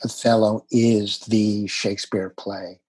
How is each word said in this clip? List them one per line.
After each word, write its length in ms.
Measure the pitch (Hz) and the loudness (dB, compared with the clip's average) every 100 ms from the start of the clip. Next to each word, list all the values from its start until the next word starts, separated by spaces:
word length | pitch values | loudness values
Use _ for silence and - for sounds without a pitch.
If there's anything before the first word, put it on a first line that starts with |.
Othello 640 | 113 - 120 113 107 110 - | -8 -2 2 4 4 0 -2
is 480 | 123 117 110 101 - | 2 4 4 0 -6
the 480 | - 110 107 104 101 | 0 2 2 0 -4
Shakespeare 640 | - 104 101 - 104 92 | -4 -4 -4 -4 -4 -6
play, 480 | - - 98 92 - | -8 -12 -10 -12 -16